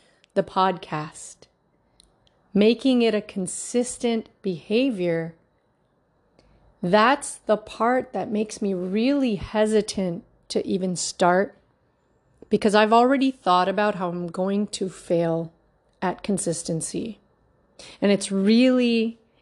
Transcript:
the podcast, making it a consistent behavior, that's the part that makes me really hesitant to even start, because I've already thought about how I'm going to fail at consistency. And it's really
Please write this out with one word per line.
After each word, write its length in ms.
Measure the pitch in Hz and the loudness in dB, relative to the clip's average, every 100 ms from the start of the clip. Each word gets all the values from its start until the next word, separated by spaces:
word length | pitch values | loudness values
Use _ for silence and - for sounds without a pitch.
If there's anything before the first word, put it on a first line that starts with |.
| _ _ _ | _ _ _
the 100 | 202 | -4
podcast, 1040 | - 196 190 180 - 156 156 - - - _ _ _ _ _ _ _ _ _ _ _ | -2 0 0 0 -6 -10 -10 -14 -20 -20 _ _ _ _ _ _ _ _ _ _ _
making 480 | 196 214 240 269 247 | 4 4 4 2 2
it 140 | 226 208 | 2 0
a 60 | |
consistent 1080 | 208 202 180 - - 240 240 - 240 226 - _ | -4 -8 -8 -8 -6 -4 -4 -4 -4 -4 -6 _
behavior, 920 | 196 165 - 220 269 202 175 165 165 - _ _ _ _ _ _ _ _ _ _ _ _ _ _ | -8 -8 -2 0 0 0 -2 -2 -4 -12 _ _ _ _ _ _ _ _ _ _ _ _ _ _
that's 540 | 175 208 226 285 - - | 2 4 4 2 -4 -8
the 220 | - 208 | -2 -2
part 560 | - - 226 254 - | -2 -4 0 0 -2
that 180 | 196 180 | -8 -6
makes 300 | 214 214 - | -4 -6 -4
me 120 | 202 | -4
really 640 | 185 180 202 247 285 262 196 | -4 -4 -2 0 0 0 -2
hesitant 880 | - 214 214 214 214 - 185 170 - _ - | -4 0 2 2 0 -4 -4 -6 -12 _ -8
to 160 | 208 - | -6 -4
even 300 | 196 185 170 | -4 -4 -4
start, 640 | - - 175 180 202 - _ _ _ _ _ _ _ _ - | -8 0 2 4 0 -6 _ _ _ _ _ _ _ _ -4
because 260 | 208 220 208 | 0 2 4
I've 180 | 214 | 6
already 380 | 233 247 269 262 | 6 4 4 0
thought 360 | - 185 180 180 | -2 0 2 2
about 280 | 190 208 185 | 0 -2 -2
how 140 | 180 | -6
I'm 180 | 175 175 | -6 -6
going 400 | 185 190 202 208 | -4 -2 -2 -4
to 220 | - 190 | -6 -8
fail 640 | - - 170 165 165 165 - _ _ _ _ | -8 -2 0 0 -2 -6 -12 _ _ _ _
at 220 | 185 180 | -6 -4
consistency. 960 | - 190 - 160 - 160 156 170 226 208 _ _ _ _ _ - - - | -4 -4 -2 -6 -6 -6 -6 -8 -10 -12 _ _ _ _ _ -20 -20 -2
And 100 | 196 | 2
it's 200 | 196 - | 2 0
really 880 | 196 196 226 254 254 240 226 226 - _ _ | 0 4 6 6 4 2 0 -2 -6 _ _